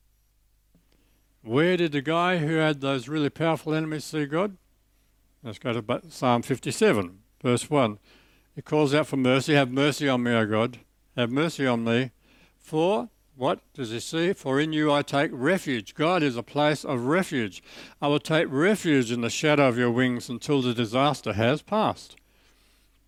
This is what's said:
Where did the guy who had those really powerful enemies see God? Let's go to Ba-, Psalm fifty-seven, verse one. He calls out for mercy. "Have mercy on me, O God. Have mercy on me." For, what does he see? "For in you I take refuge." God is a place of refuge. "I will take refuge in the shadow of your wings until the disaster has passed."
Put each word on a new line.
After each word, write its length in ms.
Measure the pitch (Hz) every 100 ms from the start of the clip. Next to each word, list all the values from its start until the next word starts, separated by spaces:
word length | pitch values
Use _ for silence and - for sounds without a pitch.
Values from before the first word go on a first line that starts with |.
| _ _ _ _ _ _ _ _ _ _ _ _ _ _
Where 340 | 113 123 170 180
did 160 | 170
the 100 | 143
guy 360 | 131 165 175 180
who 160 | 151
had 260 | 160 156 147
those 260 | 139 139 120
really 240 | 156 143
powerful 420 | - 165 156 156
enemies 320 | 156 160 156
see 220 | - 156 143
God? 300 | 156 208 190 _ _ _ _ _ _ _ _
Let's 160 | 113 101
go 120 | 131
to 100 | 113
Ba-, 200 | 110 127 165
Psalm 340 | - 131 120
fifty-seven, 800 | - 127 147 - 220 123 87 92 _ _
verse 300 | 127 120 -
one. 300 | 147 117 104 _ - _ _ _ -
He 60 |
calls 300 | - 151 147
out 140 | 147 147
for 120 | 139
mercy. 360 | 127 131 127
"Have 160 | 143 131
mercy 380 | 131 147 - 143
on 160 | 127
me, 80 | 120
O 120 | 117
God. 360 | 107 107 120 123 - _ _
Have 160 | - 117
mercy 340 | 135 165 -
on 200 | 135 117
me." 260 | 113 117 127 - _ _ _ _
For, 500 | - 156 170 214 240 _ _ -
what 240 | 131 - _
does 180 | - 120
he 100 | 117
see? 320 | - 165 175
"For 260 | 202 143 135
in 140 | 156
you 200 | 156 151
I 100 | 143
take 280 | 143 143 156
refuge." 640 | 135 135 185 - 123 -
God 300 | - 156 180
is 120 | 147 117
a 60 |
place 420 | 113 143 147 147
of 200 | - 131
refuge. 580 | 123 170 185 135 107 - - - - -
"I 60 | 147
will 100 | 147
take 300 | - 156 170
refuge 640 | 135 175 214 175 143 113
in 80 | 120
the 100 | 117
shadow 380 | - 156 147 139
of 100 | 120
your 140 | 120
wings 360 | 117 127 123 -
until 320 | 120 - 143
the 140 | 123
disaster 600 | 117 113 120 143 139 -
has 280 | 98 113 147
passed." 540 | - 214 175 98 - - _ _ _ _ _ _ _ _